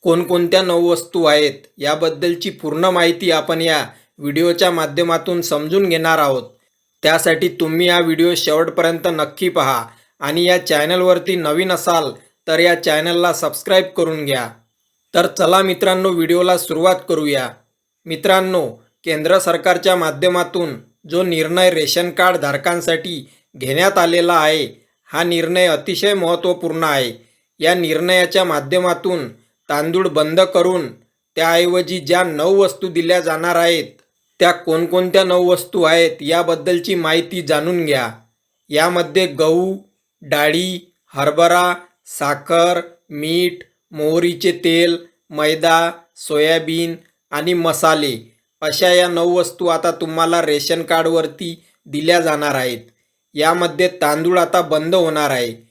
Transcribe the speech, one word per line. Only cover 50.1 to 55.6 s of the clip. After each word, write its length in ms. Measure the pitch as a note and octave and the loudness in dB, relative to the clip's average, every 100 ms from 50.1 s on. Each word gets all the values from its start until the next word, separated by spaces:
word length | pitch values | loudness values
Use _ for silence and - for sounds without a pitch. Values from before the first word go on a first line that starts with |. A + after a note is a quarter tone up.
| D#3+ E3 E3+ E3 | -2 0 2 0
रेशन 380 | D3 - E3 | -2 -2 -4
कार्डवरती 800 | E3 E3 E3 E3 D#3 - F3 E3 _ _ _ | 0 0 2 0 -2 -6 -12 -12 _ _ _
दिल्या 340 | C#3+ D#3+ F3 | -6 0 2
जाणार 360 | D#3+ D3+ D3 C#3 | 2 -2 -2 -2
आहेत. 240 | B2+ A#2 - _ _ _ _ | -4 -6 -14 _ _ _ _
यामध्ये 540 | C#3+ D#3 F3 E3+ D3 F3+ | -2 0 2 -2 0 0
तांदूळ 520 | F3+ D3+ D3+ E3 F3+ | 2 0 0 0 2
आता 220 | E3 F3+ | 2 0
बंद 340 | D#3+ D3+ D#3 F#3 | 0 -2 0 0
होणार 340 | E3 D#3 D3 | 2 0 -2
आहे. 240 | C3 A#2+ A2+ | -2 -4 -8